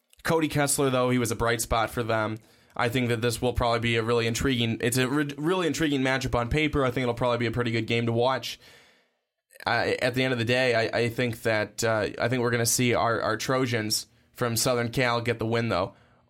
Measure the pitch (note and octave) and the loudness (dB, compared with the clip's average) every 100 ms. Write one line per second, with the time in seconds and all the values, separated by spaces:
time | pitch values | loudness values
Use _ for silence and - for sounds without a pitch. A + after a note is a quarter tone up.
0 | _ - - E3 D3+ D3 C#3+ - C3+ B2+ | _ -8 0 2 2 0 0 2 2 2
1 | B2+ B2+ A2+ A2+ A#2 A#2 - A#2 A2 - | 2 2 0 0 0 0 0 0 0 -2
2 | A2 A2+ G#2+ A2 - _ _ - A#2+ B2+ | -2 0 -2 -6 -12 _ _ -4 -2 0
3 | A#2+ A#2 A#2+ A2+ B2+ A#2+ B2 A#2 A#2 A2+ | 0 0 -2 0 -2 0 0 0 0 0
4 | A2+ A#2+ A2+ A2+ C#3 B2 A#2 A2+ A#2+ A#2+ | 2 0 0 0 0 0 0 0 0 0
5 | B2+ D3 C#3+ C#3 D3+ F#3 E3 C#3 D#3+ C#3 | 0 0 -2 -2 -2 0 0 0 0 2
6 | C3 C3 B2 A#2+ A#2+ C#3+ D#3 D3+ C3 B2 | 0 0 -2 -2 0 0 2 2 0 0
7 | B2 A2+ B2 A#2+ A#2 A#2 A#2+ A#2 A2 A#2 | -2 0 0 0 0 -2 -2 -2 0 0
8 | A#2 A#2 B2 C3 - - - - - _ | 0 2 2 0 -4 -12 -18 -20 -20 _
9 | _ _ _ _ _ - - A#2 F2 - | _ _ _ _ _ -10 -2 0 0 0
10 | B2+ A#2+ B2+ B2 A#2 B2+ B2+ A2+ A2+ A2 | -2 0 0 0 0 2 2 2 0 0
11 | A#2+ A#2 B2 A2 A#2 G#2+ G#2 - A2+ A2 | -2 -2 -4 -2 -2 0 -2 -2 0 0
12 | F2 - A2+ B2+ A#2+ A#2 A#2 - B2 G2 | -2 -2 -2 0 0 0 2 2 4 4
13 | A2+ A2+ G#2 A2 - C3 C3 A#2 G#2+ - | 2 0 -2 -2 -2 0 0 -2 -2 -4
14 | - _ _ - B2 A2+ C3+ B2 A#2 B2+ | -6 _ _ -4 -2 0 0 0 0 0
15 | B2 A#2+ A2+ A2+ A2+ A#2 A#2 F2 G2 - | 0 0 0 -2 0 0 0 0 -2 -6
16 | - _ _ | -20 _ _